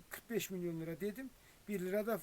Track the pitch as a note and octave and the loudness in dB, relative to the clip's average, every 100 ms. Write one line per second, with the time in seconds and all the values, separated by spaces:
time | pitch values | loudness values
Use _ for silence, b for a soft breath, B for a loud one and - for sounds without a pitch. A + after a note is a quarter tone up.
0 | - - - A3 - F#3+ F3 E3 E3 E3 | -6 -12 0 0 0 0 0 0 -2 0
1 | G3+ G#3+ C4+ - b b - G3+ F3+ G#3 | -2 -2 -8 -12 b b -4 0 2 2
2 | G#3+ G3+ | 4 0